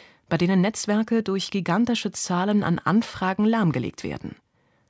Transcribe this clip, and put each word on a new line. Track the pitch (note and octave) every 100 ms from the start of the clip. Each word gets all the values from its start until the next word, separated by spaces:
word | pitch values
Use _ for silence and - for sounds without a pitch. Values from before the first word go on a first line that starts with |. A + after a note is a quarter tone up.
| - _ -
bei | D#3+
denen | F3 F#3+
Netzwerke | F#3+ - - G#3 A3 A3+
durch | A3 G3 -
gigantische | G3+ F3 F3+ A#3+ A3+ G3+
Zahlen | - - F3+ G3 G#3
an | - F3
Anfragen | - G3+ - - F#3 F#3+
lahmgelegt | G#3+ A3+ F3+ C#3 - -
werden. | E2+ C#2 - - _ _ _ _